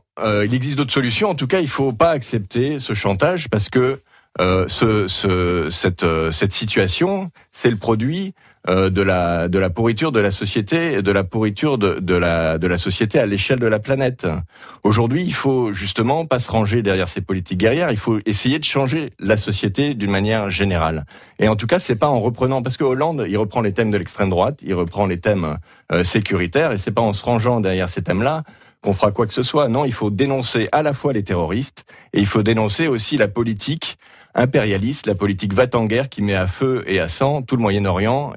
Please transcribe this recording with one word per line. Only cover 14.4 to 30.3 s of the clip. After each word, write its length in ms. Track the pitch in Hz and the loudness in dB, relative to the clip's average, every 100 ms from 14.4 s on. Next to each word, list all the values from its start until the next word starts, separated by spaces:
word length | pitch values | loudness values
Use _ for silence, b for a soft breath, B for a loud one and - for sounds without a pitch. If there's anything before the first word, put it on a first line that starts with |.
| 85 B B B | -8 B B B
Aujourd'hui, 400 | 120 110 117 147 | 2 2 2 0
il 100 | 180 | -2
faut 400 | - 139 131 117 | -2 0 0 0
justement 520 | 92 101 - 113 151 165 | -4 -4 -2 0 0 0
pas 140 | 127 | -2
se 120 | - | 0
ranger 320 | 113 101 120 | 0 2 2
derrière 240 | 101 95 90 | 2 0 0
ces 140 | 98 | -4
politiques 360 | 87 95 90 92 | -4 -4 -4 0
guerrières. 320 | 107 147 170 | 2 2 0
Il 80 | 104 | 0
faut 220 | - 107 110 | 0 0 0
essayer 320 | 101 127 156 | -2 0 0
de 40 | |
changer 440 | 151 139 131 156 143 - | 0 0 0 -2 -4 -4
la 160 | 98 107 | 0 2
société 600 | 110 101 107 98 147 120 | 2 -2 0 0 0 0
d'une 160 | 101 | -2
manière 400 | 98 104 110 101 | 0 2 0 0
générale. 540 | 92 98 85 80 80 73 B B - | 0 0 2 0 -2 -8 B B 0
Et 80 | 104 | 2
en 80 | 107 | 2
tout 120 | 117 | 2
cas, 120 | 185 | 0
c'est 160 | - 113 | 2 2
pas 120 | 147 | 2
en 120 | 127 | 2
reprenant, 420 | 110 117 127 135 | 0 0 0 0
parce 160 | 123 127 | -2 0
que 60 | |
Hollande, 420 | 139 131 156 151 92 | 0 2 0 -2 -2
il 80 | 101 | 0
reprend 240 | 101 123 | 0 0
les 120 | 107 | 0
thèmes 180 | 95 110 | 0 0
de 60 | 104 | 0
l'extrême 320 | 87 - 98 | -4 -2 0
droite, 300 | 90 110 147 | 2 2 -2
il 140 | - 90 | -4 -2
reprend 320 | 85 98 98 | -2 0 -2
les 120 | 87 | 0
thèmes, 380 | 107 101 78 78 b b - | 0 0 0 -4 b b -2
euh, 120 | 85 | 0
sécuritaires, 680 | 90 113 101 95 87 139 160 | 2 0 0 -2 0 0 0
et 60 | 101 | 0
c'est 140 | 113 | -2
pas 100 | 107 | 0
en 120 | 113 | 0
se 120 | 98 - | 0 0
rangeant 360 | 120 117 120 | 0 2 2
derrière 280 | 95 92 87 | 0 0 -2
ces 140 | 98 | -4
thèmes-là 400 | 87 92 127 156 B B B B | -2 0 0 -2 B B B B
qu'on 120 | - | -4
fera 180 | 87 107 | 2 2
quoi 140 | 101 107 | 2 -2
que 80 | |
ce 100 | - | -2
soit. 240 | 127 151 135 | 0 0 2
Non, 160 | 127 143 | 2 0
il 80 | |
faut 180 | 120 107 | -2 -2
dénoncer 580 | 101 139 | 0 0